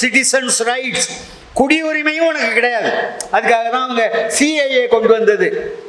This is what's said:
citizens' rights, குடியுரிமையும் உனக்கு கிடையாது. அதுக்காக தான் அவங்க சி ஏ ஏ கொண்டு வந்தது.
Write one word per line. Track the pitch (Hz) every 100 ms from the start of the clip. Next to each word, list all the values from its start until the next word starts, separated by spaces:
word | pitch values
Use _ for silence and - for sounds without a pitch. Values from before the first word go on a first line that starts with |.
citizens' | 254 247 247 269 254 -
rights, | 226 254 262 175 - - - - - -
குடியுரிமையும் | 269 311 311 311 302 311 330
உனக்கு | 302 226
கிடையாது. | 220 240 233 175 - - - -
அதுக்காக | 196 233 226 233
தான் | 254 262
அவங்க | 233 220 190 190
சி | - 294 311
ஏ | 269
ஏ | 254 240
கொண்டு | 226 220
வந்தது. | 220 208 202 175 - - -